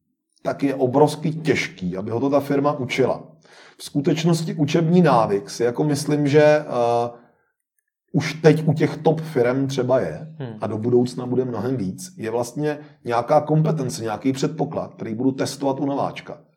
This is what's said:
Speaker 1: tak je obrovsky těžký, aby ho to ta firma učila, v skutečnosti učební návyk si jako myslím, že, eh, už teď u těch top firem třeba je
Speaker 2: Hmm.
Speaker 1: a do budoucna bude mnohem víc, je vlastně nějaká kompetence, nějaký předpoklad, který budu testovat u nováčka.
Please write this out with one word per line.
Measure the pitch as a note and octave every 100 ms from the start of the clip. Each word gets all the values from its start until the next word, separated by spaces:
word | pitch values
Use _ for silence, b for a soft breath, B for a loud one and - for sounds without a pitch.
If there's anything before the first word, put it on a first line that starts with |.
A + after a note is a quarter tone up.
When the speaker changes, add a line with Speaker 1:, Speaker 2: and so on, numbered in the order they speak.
| _ _ _ _
Speaker 1:
tak | - B2+
je | C#3 C3
obrovsky | B2+ C3+ D3+ - -
těžký, | - - A2+ - - F2+ F#2
aby | G#2
ho | A2+
to | C#3
ta | C#3+
firma | C3+ C#3 C#3+ C#3+
učila, | B2 - A2+ D#2 - - b b b b
v |
skutečnosti | - D3 C#3 D#3 E3+ D#3+ -
učební | - D3 E3+ E3 F3+
návyk | E3 B2 G#2+ G2+ -
si | -
jako | A#2 A#2+
myslím, | D3+ C#3 C3+ D3 C#3+
že, | D3+
eh, | D3+ D3+ D3+ B2+ A#2 A#2 A#2 b b b b _ _ _ _ _ _
už | E3 -
teď | - D#3+ D3+ -
u |
těch | C#3+ D3 -
top | E3 D#3
firem | - C3+ A#2+ C3 C3+
třeba | C3+ B2+ C3
je | F#2 D2+ - -
Speaker 2:
Hmm. | C3 A2
Speaker 1:
a | A2
do | G#2+
budoucna | A2+ A#2+ B2 - B2
bude | B2 B2+
mnohem | A2+ A2+ C3
víc, | F#2 - - -
je | A2
vlastně | A#2 A#2+ - D3+ D3 B B A#2+
nějaká | A#2 A#2+ D3+
kompetence, | - D#3 D#3 D#3 B2+ -
nějaký | A2 G#2+ C3+
předpoklad, | C3 - D#3 D3+ - F2+
který | - A2 A2
budu | C3
testovat | C3+ C3 - C#3 C3
u | C#3
nováčka. | C#3 F#2+ - - - _